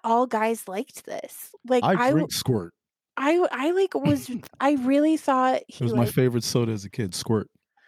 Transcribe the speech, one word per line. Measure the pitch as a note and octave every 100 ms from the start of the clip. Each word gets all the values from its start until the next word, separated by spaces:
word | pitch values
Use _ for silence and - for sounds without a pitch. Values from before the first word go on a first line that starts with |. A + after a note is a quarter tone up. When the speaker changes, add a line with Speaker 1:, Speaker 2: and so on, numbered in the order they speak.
| A3+
Speaker 1:
all | A#3 B3+
guys | A3 A3 A3+ -
liked | F#3+ C4+ - -
this. | - - - - - A#3+
Like, | B3+
Speaker 2:
I | D3+
Speaker 1:
I | F#3+
w-, | B3
Speaker 2:
drink | D#3+ -
squirt. | - - A2+ E2+ _ _ _ _ -
Speaker 1:
I, | C4+ E4+ F4+
I, | B3 D4
like, | F4+ F#4+
was, | - C#4+ C#4+ B3+ B3 -
Speaker 2:
<laughs> | _
Speaker 1:
I | C#4 D4
really | B3 C#4 D4+ D#4+
thought | - C4 B3+ C4
Speaker 2:
It | -
Speaker 1:
he | -
Speaker 2:
was | A#2+
my | A#2
Speaker 1:
liked | A2+
Speaker 2:
favorite | C#3 B2+ A#2+ -
soda | B2+ A2+
as | G#2+ G2
a |
kid, | - G2+
squirt. | - - A2 - _ _ _